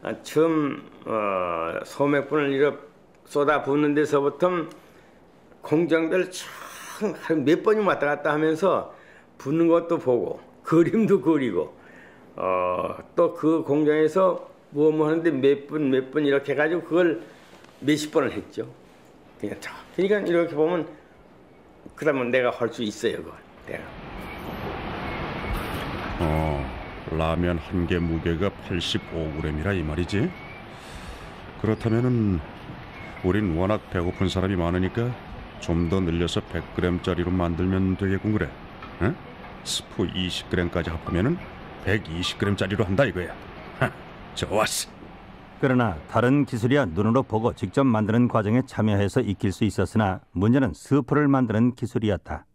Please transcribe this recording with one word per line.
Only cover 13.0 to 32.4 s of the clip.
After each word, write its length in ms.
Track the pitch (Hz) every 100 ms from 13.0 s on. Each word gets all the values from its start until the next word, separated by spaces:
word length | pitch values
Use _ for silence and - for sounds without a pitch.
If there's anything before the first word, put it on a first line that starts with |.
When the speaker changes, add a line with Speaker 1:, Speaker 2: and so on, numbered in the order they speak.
| - -
Speaker 1:
또 180 | 170
그 300 | 165 151 165
공장에서 840 | - 147 151 151 156 165 190 170 - - -
뭐, 200 | 143 156
뭐 160 | 156 151
하는데 220 | 165 165
몇 360 | 139 135 139 -
분, 220 | 151 143
몇 200 | 131 131
분 140 | 151 143
이렇게 260 | 139 139
해가지고 280 | 135 151 170
그걸 380 | 165 165 180 156 - - - - - -
몇십 320 | 131 151 151
번을 200 | 160 131
했죠. 340 | 101 95 - 127 - - - - - - -
그러니까, 320 | 104 - - - - -
그러니까 240 | 190 208
이렇게 340 | 190 170 165 143
보면 320 | 156 175 151 - - - - - - - - - - -
그러면 360 | 147 139 120
내가 180 | 131 123
할 180 | 113 117
수 140 | 113
있어요, 340 | 110 - 113 82
그걸. 160 | 78 - - - -
내가. 160 | - - - - - - - - - - - - - - - - - - - - - - - - -
Speaker 2:
어, 500 | 82 78 78 73 67 - - - -
라면 460 | 80 78 80 87 87
한 300 | - 95 85
개 100 | 90
무게가 520 | 85 82 80 82 98
팔십오 840 | - - 92 - 87 - 82 80 76
그램이라 340 | 80 76 80
이 100 | 101
말이지. 480 | 78 78 87 101 156 - - - - - - - - - - - - -
그렇다면은 800 | 104 107 117 113 127 120 107 87